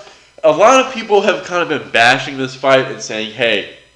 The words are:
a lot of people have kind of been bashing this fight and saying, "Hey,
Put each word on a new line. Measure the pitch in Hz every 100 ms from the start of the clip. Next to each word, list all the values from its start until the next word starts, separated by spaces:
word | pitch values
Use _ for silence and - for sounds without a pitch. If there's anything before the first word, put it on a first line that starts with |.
| - - _ -
a | 156
lot | 156 220 262 254
of |
people | 226 202 202
have | 202 175
kind | - 175
of | 156
been | 139 -
bashing | 113 117 135 139 135
this | 131 -
fight | 135 131 -
and | 110
saying, | - 110 110
"Hey, | 113 117 101 - - _